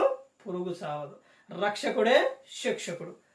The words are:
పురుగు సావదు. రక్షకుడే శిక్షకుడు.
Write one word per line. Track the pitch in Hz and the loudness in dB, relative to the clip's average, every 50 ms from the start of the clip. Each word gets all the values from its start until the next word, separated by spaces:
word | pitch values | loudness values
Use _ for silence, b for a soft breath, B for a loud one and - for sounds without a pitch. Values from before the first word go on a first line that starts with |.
| - 554 - - - - _ _ - 208 | 8 6 2 -2 -6 -16 _ _ -10 -8
పురుగు | 180 180 180 180 165 | -6 -4 -4 -4 -6
సావదు. | - 170 151 147 147 147 143 - - b b b b b b - 180 196 | -6 -6 -6 -6 -6 -8 -10 -12 -16 b b b b b b -6 -2 -2
రక్షకుడే | 208 208 - - 254 - 247 214 226 254 302 - - - - - - - - | -2 -2 -2 -2 0 2 4 6 6 6 6 6 4 0 -4 -10 -16 -14 -6
శిక్షకుడు. | - 247 196 - - - 170 - - 175 - - _ _ _ | -2 -2 -2 -2 -4 -8 -8 -8 -10 -12 -14 -16 _ _ _